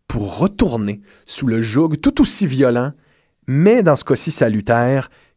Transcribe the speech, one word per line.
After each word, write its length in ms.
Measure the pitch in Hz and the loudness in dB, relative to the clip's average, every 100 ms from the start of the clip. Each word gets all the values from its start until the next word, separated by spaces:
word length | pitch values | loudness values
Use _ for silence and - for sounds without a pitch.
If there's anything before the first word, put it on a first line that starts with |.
| - | -10
pour 300 | 120 101 107 | -8 -6 -2
retourner 640 | 190 - 196 117 101 104 - _ - | -4 0 -2 0 -4 -6 -12 _ -14
sous 200 | - 131 | -6 -2
le 140 | 113 | -2
joug 360 | 113 120 165 151 | 0 0 0 0
tout 220 | 277 - | 0 2
aussi 240 | 240 - 185 | 0 0 -2
violent, 460 | 131 131 120 131 - _ _ _ _ - | 2 2 2 -2 -8 _ _ _ _ -4
mais 360 | 135 185 240 | 2 4 4
dans 140 | 175 139 | 4 2
ce 80 | |
cas-ci 260 | - 131 - | 0 -2 -2
salutaire, 800 | - 117 107 98 117 120 135 - _ _ | -2 0 0 0 0 2 0 -4 _ _